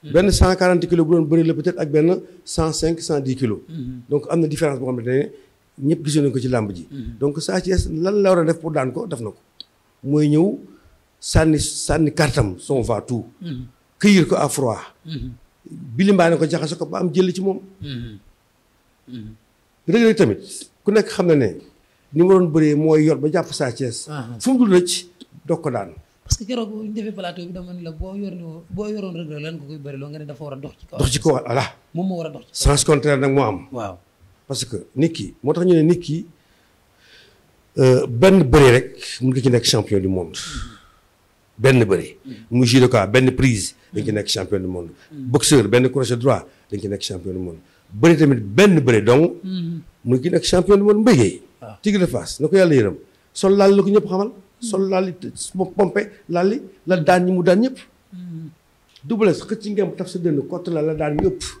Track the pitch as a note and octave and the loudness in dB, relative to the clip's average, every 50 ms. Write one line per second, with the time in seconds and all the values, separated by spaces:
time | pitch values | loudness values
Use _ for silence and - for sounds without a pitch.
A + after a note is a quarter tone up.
0 | _ D3+ C#3+ E3 F#3 G3+ F3+ - - F#3 F#3 F#3 F#3 F3+ F3+ F3 E3+ E3+ E3+ E3+ | _ 0 2 2 2 4 4 4 4 2 2 2 2 2 2 2 0 0 0 0
1 | E3 D3+ F3 E3+ D#3+ D3 D#3 E3 E3 D#3+ D#3+ C#3+ D3+ F3 E3+ - E3 D3 C#3+ D#3 | 2 2 2 2 2 2 2 2 2 0 -2 -2 -2 -4 -4 -4 -6 -2 0 2
2 | D3+ E3+ F#3 - - - - - _ - - - D#3+ D#3+ D3+ - - D#3 E3 E3 | 2 2 0 0 -4 -14 -20 -20 _ -12 -4 -4 -2 -2 -2 -2 -2 -2 -2 -4
3 | - - E3 C#3+ C3+ C3 B2+ A#2 C3 A#2+ G#2 F2+ - - D#3+ E3 C3 B2 C3 B2 | -4 -4 -4 -4 -2 -4 -4 -4 -2 -4 -4 -6 -10 -14 -14 -12 -12 -12 -12 -14
4 | A#2+ _ - D3 - - - E3 D#3+ D#3 D3+ B2 E3 D3+ C#3 B2+ C3 B2+ B2+ A#2+ | -10 _ -4 -4 -4 -2 -2 0 0 0 -2 -2 -2 -2 -2 -4 -6 -6 -6 -6
5 | A2+ A#2+ B2+ C3+ D3 - - - _ _ _ _ _ _ _ - C3+ C#3 E3+ - | -4 -2 -2 -2 -2 -4 -8 -16 _ _ _ _ _ _ _ -6 -2 -2 -2 -2
6 | - C#3+ D3 D#3 C#3+ C#3 A#2 C3 A#2 B2+ B2+ A#2+ G#2+ G2+ F#2+ F2 E2 - C#3 C#3 | -2 -2 0 0 0 0 -2 -2 -4 -2 -2 -2 -2 -4 -6 -10 -14 -16 -14 -12
7 | A#2+ A2+ A#2 A2 B2+ C#3+ C#3+ D#3 D#3 - - F#3 - F3+ F#3+ F3 - - E3 D#3 | -12 -12 -8 -4 -4 -4 -4 -4 -6 -4 -4 -4 -2 0 -2 -2 -2 -4 -4 -4
8 | E3 F#3+ G3+ G#3 G3 F#3+ F#3 F3 E3 D#3 E3 E3 - B2+ B2 D3 C3 B2+ A#2+ - | -2 -2 0 2 4 4 4 4 4 0 0 -2 -4 -6 -4 -2 -4 -4 -4 -8
9 | - G#3 D3+ B2 A#2+ G#2 F#2+ _ _ _ _ _ - _ _ _ _ _ _ _ | -8 -8 -10 -10 -10 -12 -12 _ _ _ _ _ -20 _ _ _ _ _ _ _
10 | - C3+ C#3+ D3+ D3+ D3 D3 D3+ E3+ G3+ A3+ - - - - _ _ _ _ _ | -6 -2 0 2 2 4 4 4 2 2 0 -4 -12 -18 -20 _ _ _ _ _
11 | _ _ _ _ - - - - D#3+ D#3+ D#3 D3 A2 - - - - - D3+ D#3 | _ _ _ _ -12 -2 0 2 4 4 2 0 0 -4 -8 -8 -4 -2 0 0
12 | D#3+ D3 - - D#3+ C#3+ A#2+ D3 A#2+ G2+ F#2 F2+ - - C#3 C3+ A2+ G2+ A#2 G#2 | 0 0 2 0 0 0 2 0 -2 -2 -2 -10 -6 -4 -2 -2 0 -2 -4 -4
13 | - - B2+ A2+ - - _ _ F#3+ E3+ D3 B2 B2 A#2+ _ _ _ _ _ _ | -4 -6 -8 -8 -8 -10 _ _ -14 -12 -12 -12 -14 -16 _ _ _ _ _ _
14 | - G#3 G3+ F#3+ D#3+ B2 - A#2+ C#3+ C#3+ - - C3+ A#2+ G#2+ G2 - - _ _ | 4 6 6 6 4 2 0 0 0 -2 -2 -2 -2 -2 -4 -6 -8 -18 _ _
15 | _ D#3+ D#3+ C#3 A#2 B2+ A#2+ - _ _ _ _ _ - - - - C3+ A2+ A#2+ | _ -14 -12 -10 -10 -12 -14 -16 _ _ _ _ _ -20 -18 -18 -16 -12 -4 0
16 | G3+ G3 G3+ F#3 F3 E3 E3+ C#3+ D#3 D3+ D#3+ D#3+ D3 D3+ F3+ E3+ E3+ - - - | 2 4 4 4 4 2 2 2 0 -2 -2 -4 -4 -6 -6 -8 -8 -8 -6 -4
17 | F3+ F3+ D3 E3+ F#3 F#3 F3 G3 F#3 G3 F#3+ F#3 - - - _ - C#3+ C#3 A#2+ | -4 -2 0 0 0 0 0 -2 -4 -4 -4 -6 -10 -18 -20 _ -14 -12 -12 -12
18 | A#2+ A#2 G#2+ G2 _ _ _ _ _ _ _ _ _ _ _ _ _ _ _ _ | -12 -12 -16 -18 _ _ _ _ _ _ _ _ _ _ _ _ _ _ _ _
19 | _ - B2 A#2+ G#2+ A2 G#2+ G#2+ _ _ _ _ _ _ _ _ _ - E3 A3+ | _ -18 -18 -16 -16 -16 -18 _ _ _ _ _ _ _ _ _ _ 0 2 4
20 | A#3 A3+ A3 - F#3+ A#2 G2+ - - - - - - - _ _ _ - G3+ A3 | 4 4 6 4 4 2 2 -2 -6 -16 -18 -18 -18 -20 _ _ _ 0 2 2
21 | G3 - - - F#3+ F3 D#3+ D3 B2 G2+ E2 - - - _ _ _ _ _ _ | 2 0 -2 -2 2 4 4 4 4 0 -2 -6 -16 -20 _ _ _ _ _ _
22 | _ _ - D3 E3+ F#3 G3 F#3+ F3+ E3+ D3+ E3 D#3 D3+ D3 D3 D3+ D#3+ D#3 D#3 | _ _ 2 2 4 6 6 6 4 4 2 2 2 4 2 2 2 4 4 4
23 | D3+ D#3 D#3 D3 C3 D#3 D3+ F3+ E3 E3+ - - D3+ B2+ A2+ - C3+ B2 A2+ - | 4 4 2 2 0 -2 0 -2 -2 -2 -4 -4 -4 -4 -4 -4 -6 -6 -6 -8
24 | - - D3+ D3 B2 A2+ A#2+ A2+ - A#3+ C4+ B3+ B3 G#3 F#3+ F3+ F3+ F3 - - | -12 -12 -12 -12 -10 -12 -12 -4 -2 0 2 4 4 6 6 4 4 2 -4 -6
25 | - - _ _ - _ _ - _ - E3+ D#3+ D#3+ D3+ B2 A2+ G2 F2 E2 - | -8 -12 _ _ -20 _ _ -20 _ -6 -6 -4 -4 -4 -4 -4 -8 -8 -14 -20
26 | - _ _ _ _ - - - A3+ F#3+ B3+ A#3+ A3+ G3+ A3 G#3+ A3 G#3+ G#3+ A3 | -20 _ _ _ _ -8 -8 -8 -6 -8 -8 -8 -8 -8 -10 -12 -12 -10 -10 -8
27 | G#3+ G#3+ G3 F#3 F#3+ F3 F3 F3+ F3 F3 F3+ F#3 F3+ F3+ F3+ F3+ F3 E3 D#3+ D#3 | -8 -10 -10 -10 -10 -12 -10 -12 -14 -14 -14 -14 -14 -14 -14 -14 -14 -14 -12 -12
28 | F3 F#3 F#3+ G3+ G3+ G3 F3 F3+ E3+ E3 D#3+ E3 E3+ _ - F3+ G#3 G#3 G#3+ G#3+ | -12 -12 -10 -10 -10 -10 -10 -12 -14 -14 -16 -18 -18 _ -10 -10 -8 -8 -8 -8
29 | G3 F#3+ F3 E3 E3+ D3+ D3+ D3 D3 D#3+ E3 E3 C#3+ C#3 D3+ D#3 C#3 C#3+ C#3+ C3+ | -8 -10 -10 -10 -12 -12 -12 -12 -12 -12 -12 -14 -14 -16 -16 -16 -14 -14 -14 -14
30 | C#3 D3 D3 D#3 D3+ C#3+ D3+ - D#3 D3 C3+ C3+ C#3 D3 - _ - - - - | -14 -14 -14 -16 -14 -16 -16 -16 -14 -14 -14 -14 -14 -16 -18 _ -20 -18 -8 -4
31 | D3+ C#3+ B2 D3 - D#3+ C#3+ C3 A#2 B2 A#2 B2 A2+ - - _ _ _ _ D#3+ | -4 -4 -4 -2 0 0 0 0 -2 -4 -4 -4 -4 -4 -8 _ _ _ _ -6
32 | F#3 F#3+ F#3 E3+ E3 D#3+ D3+ C#3+ - _ _ - - - C#3+ C#3+ - - D#3 C#3+ | -6 -6 -6 -6 -8 -10 -12 -14 -20 _ _ -2 0 2 2 2 2 2 2 2
33 | C3 D3 C#3+ C3+ C3+ C#3 C3+ C#3 C3+ A2 G#2 F2+ - - - B2 A2 G2 F#2 F2 | 2 0 0 2 0 2 2 2 2 0 -2 -4 -10 -12 -12 -10 -10 -10 -10 -14
34 | _ _ _ _ _ _ _ _ _ _ C#3 B2 - - A#2 F#2+ - _ _ B2+ | _ _ _ _ _ _ _ _ _ _ -8 -8 -8 -8 -8 -12 -12 _ _ 0
35 | D3 E3 E3 - G#2 F2 - _ - C3 D#3+ E3+ F3+ F#3 F3+ E3 D3+ D#3+ F3 E3+ | 0 0 0 -4 -12 -12 -14 _ -4 -4 -2 0 2 4 4 4 6 4 2 2
36 | F3 - D3 E3+ - - _ _ _ _ _ _ _ _ _ _ _ _ _ _ | 0 -6 -6 -8 -8 -12 _ _ _ _ _ _ _ _ _ _ _ _ _ _
37 | _ _ _ - _ _ _ _ _ _ _ _ _ _ _ - C3+ C3 B2+ B2+ | _ _ _ -20 _ _ _ _ _ _ _ _ _ _ _ 2 4 4 4 4
38 | - - B2 A#2 B2+ F#3+ F#3+ G3 D#3+ C3 A#2 D#3 C#3 C3 A#2 B2+ B2+ - - - | 2 0 0 4 6 6 8 6 6 6 6 8 8 8 8 6 2 0 -12 -16
39 | - - - - B2 C3 B2+ C3+ A#2+ C3+ A#2+ A#2+ - - - A2+ G#2 - G#2+ G2 | -14 -14 -12 -4 -2 0 0 2 2 2 2 2 2 2 0 0 0 0 -2 0
40 | F#2 F#2+ F#2+ F#2 F2 E2 - - - - - - - - - - _ _ _ _ | 0 0 -2 -4 -6 -8 -10 -14 -14 -12 -12 -12 -12 -14 -16 -20 _ _ _ _
41 | _ _ _ _ _ _ _ _ _ _ _ - G#2+ C3 C3+ B2+ A2+ G2+ F#2+ E2+ | _ _ _ _ _ _ _ _ _ _ _ -2 2 4 4 4 4 4 2 -2
42 | D#2+ - - - _ - B2 G#2 - - - B2 B2+ A#2 A2+ C#3 B2+ B2 - A#2 | -2 -8 -16 -20 _ -20 -20 -20 -14 -4 0 2 2 4 6 6 6 6 4 2
43 | G2 F#2+ G#2 B2+ B2+ B2+ B2+ B2+ C3 C3+ A#2+ G2+ F2+ - - _ _ _ - G#2+ | 0 4 2 4 4 4 2 2 0 0 0 0 -4 -8 -12 _ _ _ -10 -8
44 | G2+ - G#2+ G#2 G2+ - - G#2+ F#2+ F#2 G#2 G2 F#2 F#2 F2+ F2+ F2 E2 E2+ _ | -4 -4 -4 -4 -2 -4 -4 -6 -4 -4 -4 -4 -4 -4 -8 -8 -10 -14 -16 _
45 | - _ D#3 D3 C3+ B2+ A#2+ A#2 - - D3+ C#3 A2 G2+ G#2 B2 B2+ C3 B2+ C#3+ | -20 _ -18 -14 -8 -2 -2 0 2 4 4 4 4 4 2 2 2 2 0 -2
46 | C3 G#2+ B2 A#2+ A#2 C#3 B2 F#2 - - _ _ _ _ - G#2 F#2 G2+ G2+ G2 | -2 -2 -4 -2 0 0 0 0 -2 -10 _ _ _ _ -12 -8 -6 -6 -8 -6
47 | - - G2+ F2+ F2 G2 F2+ F#2 F#2 F2 E2 D#2+ _ _ _ _ _ _ F2+ G#2 | -8 -10 -10 -10 -10 -10 -8 -8 -8 -10 -12 -16 _ _ _ _ _ _ -8 2
48 | B2 E3 E3+ C#3+ D#3 C#3+ C3+ A#2+ A2 G2+ G2+ B2+ G3 G#3 F#3 D#3+ C3+ B2 A#2+ G#2+ | 4 4 6 6 6 4 4 2 0 -4 2 4 6 6 6 4 4 4 4 4
49 | G2+ A2 A#2+ C3+ D#3+ F3+ - - - F#3 F#3 F#3 F3 E3 E3+ D#3+ - - _ _ | 4 4 4 4 4 2 0 -6 -12 -10 -8 -8 -6 -8 -8 -10 -12 -18 _ _
50 | _ A#2 B2 B2+ B2+ F3 F#3 E3+ - - - F3+ F3+ F#3+ G#3 G3 G3+ G#3 G#3 G#3 | _ -2 -2 0 0 0 -2 -2 -2 0 0 0 4 4 4 4 6 4 2 4
51 | A3 A3+ A3+ C#3+ A#2 F#2+ - - - - _ _ - A2 G#2+ - - G#3 G3+ G#3 | 4 4 6 6 4 2 0 -6 -16 -20 _ _ -20 -20 -20 -6 -4 -2 0 0
52 | F3+ E3 A#2+ A2+ D#2+ - - - C3 D3+ D#3 G3 F#3+ E3+ D3+ C3 A2 G2 E2 - | 0 0 -2 -6 -8 -8 -8 -4 -4 2 4 4 4 6 6 4 4 2 -2 -6
53 | - _ _ _ _ _ _ - - F#3+ G3 G3+ G3 G3 G3 G3+ F#3+ F#3+ G3+ G#3 | -14 _ _ _ _ _ _ -2 2 2 4 6 6 6 6 4 4 4 2 2
54 | G3+ - F#3 F#3 G3+ A3+ - - - _ _ _ A#3+ A#3 G#3 F#3+ G3 F#3+ F#3+ F#3 | 2 0 -2 -2 -2 -4 -6 -14 -20 _ _ _ -10 -6 -2 -2 -2 0 0 -2
55 | F#3+ F#3 F3 - - A#2 - - - - - F3+ F#3 F#3 - - G#3 F3 - G3+ | -2 -2 -6 -10 -12 -14 -12 -12 -14 -12 -6 -6 -6 -6 0 -2 -2 0 0 -4
56 | G#3 - - - _ _ E3 F3 F3+ F#3+ G#3+ C#4+ - - - _ _ D#3 F#3 F3 | -6 -6 -12 -20 _ _ -4 0 0 0 0 -2 -6 -12 -20 _ _ -2 -2 0
57 | D#3 C#3+ F3+ F3+ F3+ F3+ F#3 F3+ F3 F3+ F3 G3 A#3 C4 C4 - - _ _ _ | 2 2 4 4 4 2 0 0 2 2 2 2 2 -2 -4 -8 -20 _ _ _
58 | _ _ - F3+ F3+ F3 E3+ D#3+ D#3+ D3+ - _ _ _ _ _ _ _ _ - | _ _ -20 -18 -16 -14 -14 -14 -16 -16 -20 _ _ _ _ _ _ _ _ -20
59 | _ C#3 A3+ G#3 A3 G3+ D#3 - - - A3 A3 - G#3 G#3 F#3+ G3 F3 - - | _ -6 -2 2 2 2 2 0 -4 -8 -10 -8 -8 -8 -4 -2 -4 -4 -4 -8
60 | F#3 - - F#3 E3+ F3 D3+ C#3 C3 - F3+ F3 F3 F#3 E3 D#3 D3+ D#3 D#3+ D#3 | -10 -8 -8 -4 -2 0 0 -2 -2 -4 -8 -10 -8 -6 -4 -2 -2 -4 -4 -4
61 | D#3+ D3+ D3 D3+ - F#3+ F3+ - - - - - | -4 -4 -2 0 0 0 -2 -2 -10 -14 -14 -16